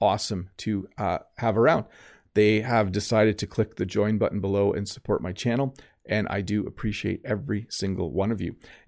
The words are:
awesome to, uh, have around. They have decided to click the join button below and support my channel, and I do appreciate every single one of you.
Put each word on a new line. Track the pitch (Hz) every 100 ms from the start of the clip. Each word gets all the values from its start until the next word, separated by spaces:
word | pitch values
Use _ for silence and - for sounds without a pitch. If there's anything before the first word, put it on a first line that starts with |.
awesome | 101 104 - 98 92 -
to, | 113 101 92 -
uh, | 98 85 - -
have | 113 104
around. | 131 165 - - - - _
They | 104 107 107
have | 120 117 101
decided | 101 - 110 110 101
to | 107
click | - 107 -
the | 98
join | 104 107 107
button | 107 101
below | 98 98 101
and | - 101
support | - - 98
my | 85
channel, | 92 120 120 135 - - _ -
and | 107 98
I | 101
do | 95 104 -
appreciate | - 107 107 101 92 -
every | 104 143 107 113
single | - 98 92 85
one | 78 98
of | 104
you. | 87 - - -